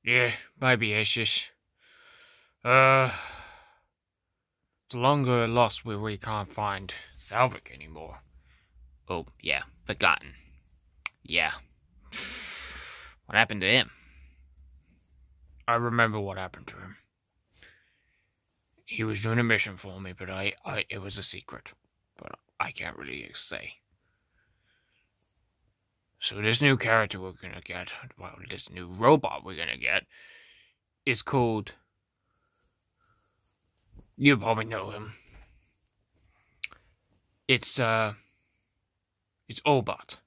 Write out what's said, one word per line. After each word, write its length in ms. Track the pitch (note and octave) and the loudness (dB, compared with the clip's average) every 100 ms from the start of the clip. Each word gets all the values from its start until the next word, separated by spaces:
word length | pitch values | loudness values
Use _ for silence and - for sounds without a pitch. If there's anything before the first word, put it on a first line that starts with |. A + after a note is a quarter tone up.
Yeah, 300 | - B2 A#2+ - - _ | 2 2 2 -2 -12 _
maybe 320 | C3 A#2+ A2 | 2 4 4
issues. 580 | G#2 G#2+ A#2 G#2 - - _ _ _ _ - - - - - _ _ | 2 2 2 2 0 -2 _ _ _ _ -20 -20 -20 -20 -20 _ _
Uh, 480 | B2 C3 C3+ C3+ C3 - - - - - _ _ _ _ _ _ _ _ _ _ _ _ _ | 4 8 8 6 4 -2 -10 -14 -18 -20 _ _ _ _ _ _ _ _ _ _ _ _ _
it's 100 | B2 | 2
longer 520 | B2+ D3 B2+ B2 A#2 | 4 4 4 4 4
lost 380 | A#2+ A2+ - A#2+ | 6 4 2 -6
where 120 | G#2 | -4
we 200 | G#2+ G2+ | -4 -6
can't 340 | A2+ G#2+ G2+ | -4 -6 -6
find 420 | - G#2 G2 F#2+ - - - | -4 -4 -4 -8 -14 -18 -16
Salvik 560 | - G#2+ B2+ - - | -4 2 2 0 -18
anymore. 460 | B1+ D#2 D#2 D#2+ - _ - _ _ _ - - _ - | -20 -18 -14 -14 -16 _ -20 _ _ _ -20 -20 _ -8
Oh, 200 | F2+ - _ | -8 -8 _
yeah, 220 | - C#2 - - - | -2 -2 -4 -16 -8
forgotten. 480 | G#2 F2 D2 D2 - - - _ _ _ _ - _ | 2 4 4 -2 -20 -20 -20 _ _ _ _ -16 _
Yeah. 280 | - E2+ D#2 - - _ _ _ - - - - - - - - - - - - - | -2 0 0 -4 -16 _ _ _ -10 -8 -6 -6 -8 -10 -10 -12 -14 -16 -20 -20 -2
What 120 | G#2 | 2
happened 240 | A2+ G#2 | 2 2
to 80 | F#2 | 4
him? 220 | B2 - - - - - _ - - - - _ _ _ _ _ _ - - - | 4 2 -8 -20 -20 -20 _ -20 -20 -20 -20 _ _ _ _ _ _ -20 -10 0
I 80 | A#2 | 0
remember 440 | A#2+ A#2 A2+ G#2+ | 2 2 2 2
what 180 | G2 F#2 | -4 -6
happened 300 | F#2 - - | -10 -12 -18
to 80 | - | -16
him. 220 | F#2+ G2+ _ _ _ _ _ _ - _ _ _ _ _ _ _ _ _ _ _ - | -18 -20 _ _ _ _ _ _ -20 _ _ _ _ _ _ _ _ _ _ _ -12
He 180 | - | -6
was 180 | A2 G2+ | -4 -4
doing 180 | A2+ A2+ | 0 2
a 40 | |
mission 340 | A#2 G#2+ A2 F#2+ | 4 2 0 -6
for 240 | G2 F#2 | -14 -12
me, 120 | F#2+ F#2 | -12 -12
but 120 | F#2 | -10
I, 240 | F#2+ G2+ - - | -4 -4 -4 -6
I, 180 | G2+ - | -6 -6
it 100 | G#2+ | -8
was 180 | G2 G2+ | -8 -6
a 60 | |
secret. 480 | F#2+ - - A#1 - - _ _ _ - | -6 -6 -10 -16 -18 -20 _ _ _ -20
But 200 | G1+ - _ _ | -18 -18 _ _
I 120 | - | -8
can't 260 | - D#2+ - | -6 -12 -10
really 320 | C#2 C2+ - | -12 -12 -8
say. 420 | - - - - - _ _ _ _ _ _ _ _ _ _ _ _ _ _ _ _ _ _ _ _ _ _ _ _ | -8 -8 -10 -12 -18 _ _ _ _ _ _ _ _ _ _ _ _ _ _ _ _ _ _ _ _ _ _ _ _
So 220 | - G#2 | -6 0
this 200 | G#2+ A2+ | 0 4
new 160 | C#3+ C3+ | 4 4
character 420 | A#2 A2+ G#2 F#2+ | 4 4 4 -4
we're 120 | F#2 | -10
gonna 300 | F2+ F#2 F#2 | -12 -16 -16
get, 320 | - F2+ F#2 - B2+ - | -10 -10 -10 -12 -16 -16
well, 160 | - - F#2 | -16 -16 -14
this 200 | F2+ - | -12 -12
new 180 | F2+ F2 | -12 -12
robot 560 | F#2 A#2 D#3 G#2 C#2 | 4 6 6 4 -6
we're 140 | - D#2+ | -10 -6
gonna 200 | E2 B1 | -6 -2
get, 260 | B1+ F#2+ - - - - - - _ _ _ _ - | 0 0 -2 -20 -20 -20 -20 -20 _ _ _ _ -2
is 160 | A#2 | -2
called, 520 | - C3+ A#2+ G#2+ G2+ - _ _ _ _ _ _ _ _ _ _ _ _ _ _ _ _ _ _ _ _ _ - - - | 0 2 2 0 -6 -16 _ _ _ _ _ _ _ _ _ _ _ _ _ _ _ _ _ _ _ _ _ -20 -20 2
you 200 | C#3+ B2+ | 4 4
probably 280 | G#2+ A2 A2+ | 2 0 -2
know 260 | A2 G2 | -6 -6
him. 220 | G#2 G#2+ - - - - _ _ _ _ _ _ _ _ _ _ _ - - _ _ _ _ _ _ - | -10 -14 -16 -20 -20 -20 _ _ _ _ _ _ _ _ _ _ _ -16 -16 _ _ _ _ _ _ 0
It's, 320 | B2+ - - | 2 2 0
uh, 340 | A#2 A2+ G#2+ G#2 _ _ _ _ _ _ _ _ _ _ _ _ - | 2 2 0 -4 _ _ _ _ _ _ _ _ _ _ _ _ -14
it's 80 | B2 D3 | -2 4
Orbot. 500 | C#3 G#2 - - - | 4 2 -6 -10 -16